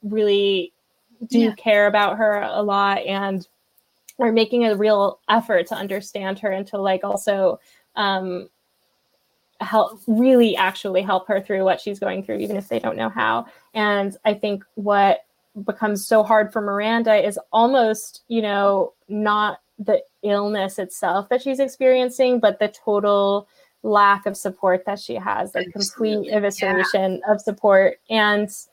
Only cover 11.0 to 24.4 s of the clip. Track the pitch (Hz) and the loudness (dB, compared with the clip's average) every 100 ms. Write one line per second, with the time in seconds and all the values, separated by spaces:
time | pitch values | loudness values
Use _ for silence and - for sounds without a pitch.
11 | 190 190 185 196 190 196 190 - - 202 | 0 -2 0 -4 -2 -2 0 0 -4 -6
12 | 196 185 196 214 208 202 196 - - 220 | -6 -6 -6 -6 -6 -6 -6 -6 -4 -4
13 | - 214 220 117 233 - _ 220 208 202 | -6 -2 -2 -2 -4 -14 _ -4 -2 -2
14 | 196 196 220 202 208 202 - - 208 202 | -4 -4 -2 -2 -2 -6 -10 -8 0 2
15 | 196 - - _ _ 208 196 202 214 202 | 4 2 -4 _ _ -12 -8 -4 -2 -4
16 | - 220 214 220 214 226 208 202 214 233 | 0 2 4 4 2 -2 -4 -2 0 0
17 | 226 214 202 202 - 220 240 269 220 220 | 2 2 2 -4 -2 2 4 4 2 0
18 | - - - 226 214 202 202 196 180 - | -8 -20 -6 -4 -2 2 2 2 0 -6
19 | - 208 214 208 208 - _ - 202 202 | -10 -4 0 0 -2 -4 _ -8 -2 -2
20 | - _ 208 202 208 208 190 196 185 - | -2 _ -2 -2 0 -2 -4 -6 -10 -4
21 | 180 185 196 254 269 262 269 - 262 254 | -2 -2 0 -2 -2 -2 -2 0 2 2
22 | 247 247 254 247 220 196 208 - - 202 | 2 0 0 2 2 2 -2 -4 -2 0
23 | 202 202 202 202 202 _ _ _ 220 208 | 2 2 2 0 -4 _ _ _ -2 4
24 | 202 202 202 202 | 4 4 -2 -6